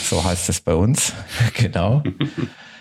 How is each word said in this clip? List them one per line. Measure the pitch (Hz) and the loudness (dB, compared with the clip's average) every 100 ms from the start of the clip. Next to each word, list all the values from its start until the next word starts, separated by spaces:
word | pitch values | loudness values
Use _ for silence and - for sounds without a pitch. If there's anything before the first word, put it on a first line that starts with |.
so | - 87 | 0 0
heißt | 90 90 - | 0 0 -2
es | 87 | -2
bei | - | 0
uns. | 82 107 139 - - | 2 2 2 -2 -6
<laughs> | - - 113 - | -6 0 0 2
Genau. | - 90 92 139 147 - 147 - - - - - | 0 2 2 2 0 -2 -4 -4 -8 -8 -20 -18